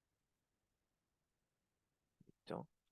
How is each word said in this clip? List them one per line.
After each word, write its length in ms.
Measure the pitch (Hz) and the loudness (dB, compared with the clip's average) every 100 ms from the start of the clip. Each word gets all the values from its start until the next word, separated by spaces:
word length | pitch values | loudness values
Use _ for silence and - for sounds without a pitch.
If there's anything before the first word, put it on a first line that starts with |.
| - - - - - - - - - - - - - - - - - - - - - - - - | -20 -20 -20 -20 -20 -20 -20 -20 -20 -20 -20 -20 -20 -20 -20 -20 -20 -20 -20 -20 -20 -20 -20 -12
있죠? 260 | - - - - - | 0 2 0 -8 -10